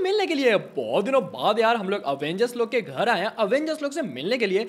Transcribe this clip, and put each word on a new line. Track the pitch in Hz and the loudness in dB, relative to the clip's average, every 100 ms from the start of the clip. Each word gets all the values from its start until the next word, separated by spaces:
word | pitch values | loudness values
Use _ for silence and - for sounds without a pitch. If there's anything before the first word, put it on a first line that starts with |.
मिलने | 370 415 370 | 0 0 0
के | 294 | 2
लिए। | 254 190 | 4 2
बहुत | - 143 110 147 208 | 0 -6 0 0 2
दिनों | 262 | 2
बाद | 180 113 160 220 | 0 0 2 4
यार | 220 233 | 4 2
हम | 190 | 0
लोग | 202 | -2
अवेंजर्स | 202 139 147 185 233 240 | -2 -2 -2 0 -2 0
लोग | 226 | -2
के | 254 | -2
घर | 170 135 214 | -2 0 2
आए | 202 | 2
हैं | 208 226 | 0 -2
अवेंजर्स | 202 269 311 294 | 0 2 0 -4
लोग | 285 | -4
से | 294 | -4
मिलने | 226 127 160 254 | -6 -6 -4 -2
के | 202 | 0
लिए। | 185 | 0